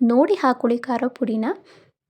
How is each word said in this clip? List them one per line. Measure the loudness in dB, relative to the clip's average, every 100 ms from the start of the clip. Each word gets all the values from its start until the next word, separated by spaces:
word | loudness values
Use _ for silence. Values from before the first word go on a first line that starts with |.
ನೋಡಿ | 2 4 2 2
ಹಾಕೊಳ್ಳಿ | 0 0 0 -2
ಖಾರ | -4 -4 -4
ಪುಡಿನ. | -4 -4 -2 -4 -6 -10 -20 _ _ _